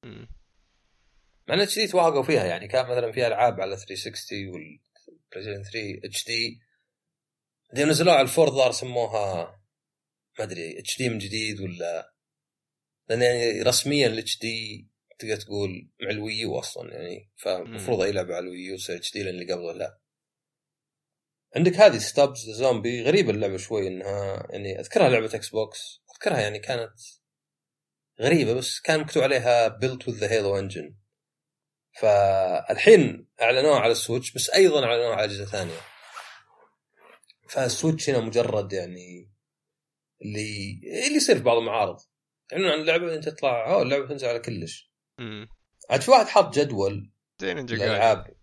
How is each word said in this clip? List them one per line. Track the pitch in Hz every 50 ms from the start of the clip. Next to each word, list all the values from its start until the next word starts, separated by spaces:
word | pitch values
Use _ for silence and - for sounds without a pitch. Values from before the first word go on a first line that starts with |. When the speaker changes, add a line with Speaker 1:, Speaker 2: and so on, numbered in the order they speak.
| -
Speaker 1:
مم. | 123 110 107 117 - - - _ _ _ _ _ _ _ _ _ _ _ _ _ _ _ _ _ _ _ _ _ -
Speaker 2:
مع | 143
إن | 180
اتش | 202 196 - 208
دي | 220
توهقوا | 185 - 180 170 165 147 143
فيها، | 127 147 160 120 98
يعني | 90 82 85 104 101
كان | 127 127 123
مثلا | 123 123 123 120 113
فيها | 107 131 123
ألعاب | 117 107 101 120 120 - -
على | 95 95 98
ثري | 98 - - 98
سكستي | 92 - - - - - - 101 101 98 95
والبلايستيشن | 90 87 78 78 76 73 _ _ _ _ _ - - _ _ _ - 95 101 107 101 101
ثري | 101 101 104 113 107 101 95 95 -
اتش | 98 101 - -
دي. | 113 117 113 117 117 120 - _ _ _ _ _ _ _ _ _ _ _ _ _ _ _ _ _ _ _ _ _ _
بعدين | - 123 143 151
نزلوها | 156 151 165 180 170
على | 135 135
الفور | 127 - 165 160 147
الظاهر | 127 135 131 123
سموها، | 120 - - 127 123 120 117 104 113 110 104 98 92 85 85 - - _ _ _ _ _ _ _ _ _ _ _ _ _ _ _ _ -
ما | 110
أدري، | 98 92 85 82 82 - -
اتش | - - - -
دي | 131 123
من | 113 107
جديد | 95 98 104 110 110 110 107 101
ولا، | 95 92 87 87 85 85 85 82 - _ _ _ _ _ _ _ _ _ _ _ _ _ _ _ _ _ _ _ _ _
لأن | 113 117
يعني | 120 123 123 120 120 117 107 95
رسميا | 107 123 123 - - 143 147 147 135
الاتش | 117 110 113 104 - - -
دي | - 113 113 113 113 107 104 101 101 _ _ _ _ _ _ _
تقدر | - 110 107
تقول | 101 101 98 101 101 101 95 92 - - _ _ _
مع | - -
الويو | 107 107 104 110 107 107 113 - - 64
أصلا، | - - - - - - -
يعني | - 87 87 90 - - _ _
فمفروض | - - 95 92 92 85 - 113 107 98 - 117 98
Speaker 1:
مم. | 92
Speaker 2:
أي | 101
لعبة | 101 95 90 90 87
على | 87 90
الويو | 92 90 90 92 92 95
تصير | 92 - - 90
اتش | 90 - -
دي | - 104
لأن | 98 95 90
اللي | 90 90 90
قبله | 92 87 87 82
لا. | - - 82 - _ _ _ _ _ _ _ _ _ _ _ _ _ _ _ _ _ _ _ _ _ _ _ _ _ _ _ _ _ _ _ _ -
عندك | - 165 180
هذه | 180 170 214 202 127 107
ستابز | - - - - 143 139 131 120 110
ذا | 110
زومبي، | 107 110 127 131 123 110 98 117 123 123
غريبة | 113 131 165 202 180 117
اللعبة | 101 104 107 98 95
شوي | 92 - - 113 107 95 95
إنها، | 92 92 95 98 98 101 101 98 98 - - -
يعني | - 104 101 98 95 -
أذكرها | - - - 214 185 131
لعبة | 127 113 113 113 -
إكس | 107 - -
بوكس، | - 110 110 107 - - - - - _ _ _
أذكرها | - - - 214 151 127
يعني | 107 107 107 107
كانت | 104 - 131 120 113 107 _ _ - - - _ _ _ _ _ _ _ _ _ _ _ _ _ _ _ _ _ _ _ _ -
غريبة، | 110 135 175 160 131 107 117
بس | 127 131 - - -
كان | _ - 160 156
مكتوب | 151 151 - -
عليها | 127 135 139 127 113 123 120 120 113 110
built | 110 110 127 131 127 127
with | - - 117 -
the | 107 101
Halo | 113 110 101 98 98 98
engine. | 98 95 90 87 76 76 - _ _ _ _ _ _ _ _ _ _ _ _ _ _ _ _ _ _ _ _ -
فالحين | - 107 104 101 101 98 98 95 95 92 90 - - - - - - 202 226 190 143 - - - - _ _ _
أعلنوها | 117 117 127 131 135 151 147 123
على | 107 117
السويتش، | 117 - - - 117 123 127 -
بس | - 135 - -
أيضا | - 190 190 180 151 147 131
أعلنوها | 113 120 117 120 117 113
على | 95 107
أجهزة | 104 101 98 101
ثانية. | 98 104 101 92 85 80 82 - - - - - - - - - - - - _ _ _ _ - _ _ _ _ _ _ _ _ - - _ _ _ _ _ _ -
فالسويتش | - 143 131 123 - - - 160 160 156 - -
هنا | 135 120
مجرد | 110 113 104 120 113 - 107 107 98 95
يعني | 98 92 87 90 90 90 90 90 90 87 92 101 _ _ _ _ _ _ _ _ _ _ _ _ _ _ _ _ _ _
اللي، | - 107 104 107 107 107 104 104 98 101 101 - - - - - 247
اللي | 285 294
يصير | 302 277 - 233
في | 127
بعض | - 123 117
المعارض. | 117 117 110 104 113 104 92 - - - _ _ _ _ _ _ _ _ _
يعلنون | - 165 190 180
عن | 151 156
اللعبة، | 156 160 160 170 175 170 165
أنت | 156 151 156
تطلع، | 151 - - 135 123 117 110 123
أوه، | 185 202
اللعبة | 160 127 139 143 139 131
تنزل | 147 135 131 120
على | 120 117
كلش. | - - 110 92 82 80 - - _ _ _ _ _ _ _ -
Speaker 1:
مم. | 120 110 107 104 110 - - _ _ _ _ _ - -
Speaker 2:
عاد | 117 139
في | 131 -
واحد | 262 247 214
حاط | - - 214 190 - -
جدول | 135 151 139 120 98 98 98 101 104 - - _ _ _ _ _ _
Speaker 1:
زي | 98 95 90
نينجا | 156 135 120 117
Speaker 2:
الألعاب. | 113 101 110 107 101 110 113 107 92 -
Speaker 1:
جايدن. | - - _